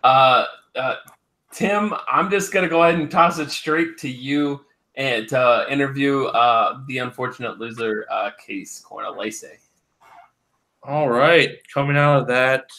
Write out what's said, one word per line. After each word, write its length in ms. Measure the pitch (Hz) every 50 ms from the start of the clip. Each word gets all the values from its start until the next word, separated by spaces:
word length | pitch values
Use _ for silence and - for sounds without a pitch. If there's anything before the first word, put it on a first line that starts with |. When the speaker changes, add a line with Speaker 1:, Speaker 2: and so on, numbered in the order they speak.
| -
Speaker 1:
Uh, 400 | 131 131 135 135 131 127 123 - - - - _ _ _
uh, 220 | 127 131 127 110 - - - - _ _ _ _ _ _ _
Tim, 420 | - - - 196 202 208 214 214 - - - -
I'm 200 | 127 147 170 190
just 220 | 202 196 190 -
gonna 160 | - 190 180 170
go 140 | 165 165
ahead 180 | 170 170 165 170
and 100 | 151 143
toss 280 | - 185 170 170 165 160
it 120 | 151 135
straight 460 | - - - 160 156 165 165 165 160 -
to 100 | - 135
you 560 | 127 123 127 135 143 147 147 143 143 139 _ _ _ _ _ _ _
and 340 | - 135 135 120 113 110 110
to 380 | 135 127 127 123 120 110 - -
interview, 560 | 139 143 139 135 135 139 139 139 139 139 131
uh, 520 | - - 113 120 120 117 113 107 110 117 131 135
the 120 | 139 127 131
unfortunate 600 | 123 123 123 - 127 120 - - 123 110 92 110
loser, 480 | 113 117 113 113 117 110 107 104 - -
uh, 200 | 98 98 101 104 - - -
Case 380 | - 104 98 92 - - -
Cornelese. 640 | _ _ 101 104 107 - - 98 104 107 107 - - - - _ _ _ _ _ _ _ _ _ _ - - - - _ _ _ _ _ _ _ _ _ _ _
Speaker 2:
All 260 | - 135 139 151 151 135
right, 500 | 117 120 139 160 170 156 131 - - - _ _ -
coming 220 | 139 143 143 143
out 240 | 147 147 147 147 139
of 60 | 127 123
that 420 | 123 127 127 131 131 135 - _ -